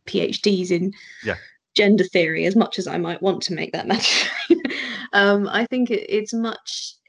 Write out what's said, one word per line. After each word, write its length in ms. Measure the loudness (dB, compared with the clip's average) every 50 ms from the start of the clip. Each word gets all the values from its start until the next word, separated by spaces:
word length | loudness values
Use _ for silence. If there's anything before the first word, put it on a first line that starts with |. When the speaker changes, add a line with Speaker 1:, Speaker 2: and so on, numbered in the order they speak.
| _
Speaker 1:
P 140 | -4 -2 0
H 200 | 0 0 -2 -2
Ds 300 | 0 2 2 2 2 0
in 220 | 0 0 0 -2 -4 -6 -12 -20 -20 -8 -6
Speaker 2:
Yeah. 120 | -6 -6 -6 -8 -16 _ _ _ _ _
Speaker 1:
gender 300 | 4 6 6 6 6 4
theory, 420 | 2 2 2 2 2 0 0 0
as 100 | 2 4
much 220 | 4 2 2 0 -4
as 80 | -6
I 100 | -4 -4 -4
might 220 | -4 -4 -4 -2
want 220 | 0 0 0 0 -2
to 100 | -6 -6
make 180 | -6 -6 -6 -6
that 140 | -6 -2
<laughs> 60 | -2 -2
matter. 360 | 0 0 0 0 0 0 -2 -4 -6 0 2 2 2 2 -2 -6 -6 -8 -8 -8 -10 -8 -2 2
Um, 360 | 4 4 4 4 4 2 0
I 180 | 0 -2 -2
think 240 | 0 0 0 0 0
it, 160 | 0 -2 -2 -2
it's 240 | -2 -2 -2 -2 -4
much, 640 | -4 -4 -4 -6 -8 _ -12 -10 -10 -10 -12 -14 _ _